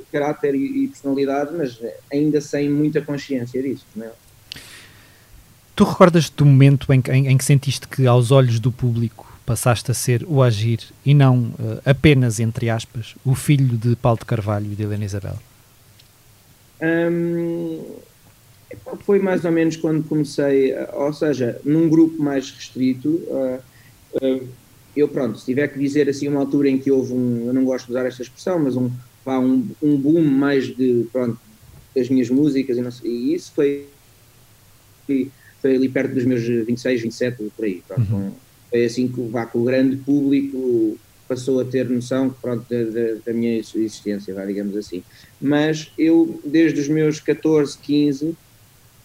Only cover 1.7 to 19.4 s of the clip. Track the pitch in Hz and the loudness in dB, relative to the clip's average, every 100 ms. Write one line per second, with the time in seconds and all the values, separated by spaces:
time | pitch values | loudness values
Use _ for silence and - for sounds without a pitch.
1.7 | 117 113 73 - 143 151 147 151 143 143 | -8 -12 -12 -6 -2 2 0 -2 -4 0
2.7 | 147 151 151 143 143 - 131 120 127 139 | 0 0 0 -4 -6 -6 -6 -4 -6 -6
3.7 | - - 107 113 113 _ - - - - | -8 -10 -14 -14 -16 _ -20 -20 -18 -18
4.7 | - - - - - _ - - _ _ | -20 -20 -20 -20 -20 _ -20 -20 _ _
5.7 | - 202 160 185 170 143 - 143 135 139 | 0 2 6 6 6 2 4 6 8 8
6.7 | 139 - 131 127 131 135 131 - 139 135 | 6 4 2 4 2 4 2 4 2 2
7.7 | - - - 127 123 117 139 127 117 120 | -6 -6 0 4 4 6 6 4 2 0
8.7 | 110 123 117 117 - - - - 113 127 | 0 -2 0 -2 -6 -20 -12 -4 0 2
9.7 | 110 - 117 - 120 185 139 123 104 113 | 0 0 -4 0 0 2 4 4 2 0
10.7 | 113 - - 135 143 135 127 117 - 113 | -2 -6 -4 4 6 6 4 0 -4 -6
11.7 | 113 135 139 156 135 123 107 113 - 117 | -4 0 4 6 4 2 0 -2 -2 -2
12.7 | 113 - 117 - - 131 127 - 143 131 | -2 -6 -12 -12 -6 -2 0 2 4 4
13.7 | 117 120 120 127 113 - 113 101 104 104 | 2 0 2 2 0 -2 -4 -2 -2 -4
14.7 | 101 104 104 104 101 95 98 - _ _ | -6 -4 -4 -6 -6 -8 -12 -14 _ _
15.7 | _ _ _ _ _ _ _ _ _ _ | _ _ _ _ _ _ _ _ _ _
16.7 | - 160 165 170 170 170 170 170 170 165 | -4 -2 0 0 0 -2 -2 -4 -4 -6
17.7 | 160 - - - _ - _ _ - - | -10 -12 -18 -20 _ -20 _ _ -20 -20
18.7 | - - - - 202 190 175 | -18 -14 -8 0 2 2 0